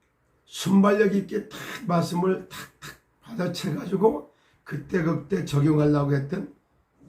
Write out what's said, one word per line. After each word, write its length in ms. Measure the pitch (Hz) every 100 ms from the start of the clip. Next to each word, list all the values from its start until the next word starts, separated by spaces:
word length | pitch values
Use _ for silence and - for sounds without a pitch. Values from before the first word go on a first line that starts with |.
| _ _ _ _ _
순발력 680 | - - 196 202 202 208 196
있게 320 | - - -
탁 120 | - - - 220
말씀을 600 | 170 147 175 185 190 -
탁탁 520 | - - _ - - _ _
받아쳐가지고 1120 | - 226 175 - - 147 175 180 220 - - _ _ _
그때그때 800 | - 151 - 190 165 151 - 185 147
적용하려고 680 | 143 147 151 147 147 143 139
했던 380 | 139 180 - - _ _ _ _